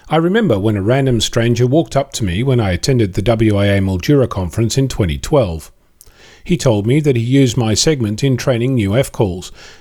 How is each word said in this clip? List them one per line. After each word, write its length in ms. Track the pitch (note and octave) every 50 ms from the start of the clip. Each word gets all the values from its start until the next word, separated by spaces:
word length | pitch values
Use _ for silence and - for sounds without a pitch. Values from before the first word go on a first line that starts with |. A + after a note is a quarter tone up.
| _ -
I 60 | D#3
remember 420 | D#3+ E3 F3 F#3+ A3+ A#3 F3 A2+ G2
when 180 | F#2+ A2+ G#2+
a 60 | G2+ F#2
random 400 | G#2 B2 C#3 C3+ C3+ B2 A2+ -
stranger 440 | - - B2 A#2 A#2 A#2+ A2+ B2
walked 300 | B2+ C3 D#3+ D#3+ - -
up 160 | C#3 C#3 - -
to 120 | - A2+
me 180 | F#2 E2 F#2+ B2
when 180 | C#3 C3 B2
I 120 | A2 G2 F2+
attended 420 | F2 - - C3+ B2 A2 F#2+ F#2
the 80 | - F#2+
W 360 | A2 A#2 A2 A2+ A2 G#2 G2+
A 200 | G2+ G2+ G2+ G2
A 20 |
Mildura 480 | F#2+ F#2+ F#2+ F#2 E2+ - D3 C#3 B2 A2
conference 480 | - F#2+ F#2 E2+ - - A#2 A2 -
in 120 | C3+ C3+ C3
twenty 280 | - - A2 F2 D2
twelve. 560 | C2+ - - D#3 D3 A#2+ F#2 E2 D#2+ - - - _ _ _ _ _ - - _ _ - - - - -
He 140 | - F#3 -
told 280 | - C#3+ A2+ G#2 G2+
me 140 | A2 C3 D#3
that 160 | D3+ D3 C3
he 60 | A#2 A2+
used 340 | A#2+ C3 C#3 C3+ B2 G#2+
my 160 | C3 A#2+ A2 -
segment 500 | - - E3 D#3+ C#3 A#2 G#2 G#2+ G#2+ -
in 140 | C#3 C3
training 380 | A#2+ - - B2+ A2+ A#2 C3 C3+
new 200 | B2 G#2 G2 G2
F-calls, 560 | B2+ C3+ - - - C#3 G2 E2+ F#2 F2 - - - - - - -